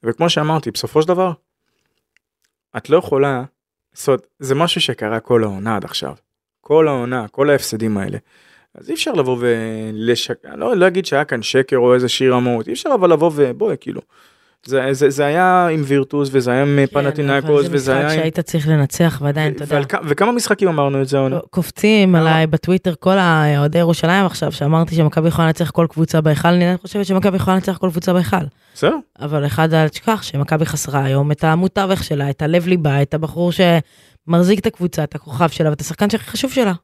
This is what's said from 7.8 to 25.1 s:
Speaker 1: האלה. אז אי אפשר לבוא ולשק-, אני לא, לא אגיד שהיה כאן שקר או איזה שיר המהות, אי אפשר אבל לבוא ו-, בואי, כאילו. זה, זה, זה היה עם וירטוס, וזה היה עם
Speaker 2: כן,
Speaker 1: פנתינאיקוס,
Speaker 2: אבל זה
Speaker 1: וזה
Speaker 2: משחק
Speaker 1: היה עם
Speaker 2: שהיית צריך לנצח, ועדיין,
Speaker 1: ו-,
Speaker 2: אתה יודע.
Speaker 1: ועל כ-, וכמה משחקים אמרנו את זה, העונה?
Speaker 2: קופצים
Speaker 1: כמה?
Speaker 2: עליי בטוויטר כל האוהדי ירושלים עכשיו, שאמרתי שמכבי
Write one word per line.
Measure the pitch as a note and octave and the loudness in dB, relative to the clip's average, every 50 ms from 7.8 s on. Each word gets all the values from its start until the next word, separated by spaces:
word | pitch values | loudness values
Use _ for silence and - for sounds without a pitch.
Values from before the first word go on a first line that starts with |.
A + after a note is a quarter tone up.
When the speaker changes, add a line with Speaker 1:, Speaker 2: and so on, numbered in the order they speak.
| A2+ A2 G#2+ G2 | -2 -2 -2 -2
Speaker 1:
האלה. | F#2+ G2 G2 - _ _ _ _ _ _ _ _ _ _ _ | -4 -6 -8 -10 _ _ _ _ _ _ _ _ _ _ _
אז | - - - | -20 -10 -8
אי | D#4+ | -6
אפשר | D#4+ - E4 B3+ | -4 -4 -2 0
לבוא | F3 C3+ B2+ B2+ A#2+ | 0 0 0 0 0
ולשק-, | A#2+ B2 A#2 A#2 A2+ A2+ A2 A2 A2 A2 A2 G#2+ A2+ A#2 A#2+ A2+ - - B2 - _ | 0 0 0 0 -2 -6 -8 -8 -8 -8 -8 -4 0 0 0 0 -2 -6 -8 -10 _
אני | - - - | -18 -12 -6
לא, | D#3 A#3 B3 F#3+ | -4 -2 2 2
לא | F3 F#3 | 2 2
אגיד | F3 F#3 F#3+ | 2 0 -4
שהיה | - D3+ C#3 D3+ | -2 -2 -2 0
כאן | - C#3 A#2+ | -2 -4 -6
שקר | G#2 - - - C3 - C#3+ B2+ | -6 0 0 0 0 2 2 2
או | A#2+ B2 B2 | 4 4 4
איזה | B2+ B2+ A#2+ | 4 2 0
שיר | - - C3 C3 B2+ | -2 0 2 2 2
המהות, | B2 B2 B2 A#2+ A2+ A2 - | 2 0 0 -2 -2 -4 -6
אי | - | -8
אפשר | C4+ - E4 C#4 | -6 -2 -2 0
אבל | A3+ F#3 F3 D#3+ | 2 4 4 4
לבוא | D3+ D#3 E3+ D#3 | 4 4 0 2
ו-, | D3 C#3+ B2+ B2 C3+ | 2 0 0 0 -4
בואי, | G#3 A3 E3 C#3 | -4 -4 -4 -4
כאילו. | _ - - G#2 - _ _ _ _ _ _ _ _ _ _ _ _ | _ -10 -10 -10 -14 _ _ _ _ _ _ _ _ _ _ _ _
זה, | A#2+ C3 C3+ B2+ C3+ C3+ | -4 -2 -2 0 0 0
זה, | B2+ D3 C#3+ | 2 2 2
זה | C#3 C3+ D3 | 2 2 0
היה | C#3+ D3 E3+ F#3 F#3 F3+ F3+ F3+ F3 | 0 2 2 2 4 4 4 2 2
עם | D#3+ D#3 D3 | 0 -2 0
וירטוס, | C3+ C#3 C#3+ C3+ C3+ - D3 C#3+ C3+ | 0 0 0 0 0 -2 -4 -4 0
וזה | C3 C#3 A#2+ B2 | 0 0 2 2
היה | B2 B2+ | 0 2
עם | C#3 C#3+ C#3+ C#3+ | 2 2 2 2
Speaker 2:
כן, | C#3 C3 - C#3+ | 2 2 0 0
Speaker 1:
פנתינאיקוס, | C#3+ C#3 C#3+ D3+ C#3+ C#3 C#3 C#3 C3 D#3 | -2 0 -2 -2 -2 0 0 0 2 2
Speaker 2:
אבל | D3+ C#3+ C#3+ | 2 2 2
זה | - | 2
Speaker 1:
וזה | E3 C#3+ B2+ C3+ C3 | -2 -2 0 0 0
Speaker 2:
משחק | C3+ C#3+ | 0 0
Speaker 1:
היה | D3+ D#3 | 0 0
עם | D#3 | 0
Speaker 2:
שהיית | E3 D#3+ D#3+ - | -2 -2 -2 -4
צריך | E3+ - - E3 C#3+ D#3 | -6 -4 -4 -2 0 2
לנצח, | D#3+ D3+ C#3 C#3+ - - F3 E3 - C3 C#3 | 2 2 2 0 0 0 0 0 0 -2 -4
ועדיין, | C#3+ C#3 D#3 D#3 D3+ C3+ | -4 -2 -2 -2 -4 -4
Speaker 1:
ו-, | |
Speaker 2:
אתה | C3 D3 | -6 -6
יודע. | C#3+ D3 | -2 -2
Speaker 1:
ועל | C#3+ C#3 | -2 0
כ-, | C3+ - - - D#3 | 0 -4 -4 -2 -2
וכמה | D3 C#3+ G3 A3 | 0 0 2 0
משחקים | A#3+ A#3+ A3+ - G#3 - G3+ F#3 | 0 0 0 -2 0 0 2 0
אמרנו | D#3+ D3+ C#3+ C#3 C#3 C3+ | 2 2 0 0 0 0
את | C3+ C3 | -2 0
זה, | C#3 C#3 | 0 0
העונה? | C3+ C3 C3+ E3+ - _ | 0 0 -2 -4 -6 _
Speaker 2:
קופצים | - F#3 E3+ - - - - G#3 A3 G#3+ G3 F#3 | -4 -4 -4 -4 -6 0 2 2 4 6 4 6
Speaker 1:
כמה? | F3+ E3 | 4 4
Speaker 2:
עליי | D#3+ D#3+ D#3+ D#3+ D#3+ D#3 | 4 4 4 2 2 2
בטוויטר | D3+ D#3+ - - F3+ F#3 _ F#3 E3 - | 0 -2 0 0 -2 0 _ -2 -6 0
כל | - F#3 F#3+ G3 | 0 2 2 4
האוהדי | F#3 F3 E3 D#3 D3+ D3 D3 C#3 C#3+ D3+ D3+ E3+ | 4 2 2 4 4 2 2 2 2 2 2 2
ירושלים | E3+ E3 E3+ - - E3 F3+ G3 G3 | 2 2 2 0 2 2 2 2 2
עכשיו, | F3 - - D#3+ D3 | 0 -2 -4 -6 -6
שאמרתי | - - C#3+ C#3+ D#3 D#3+ E3 D#3+ E3 | -4 -2 -2 2 2 2 2 0 2
שמכבי | D#3+ D#3+ D3+ | 2 2 2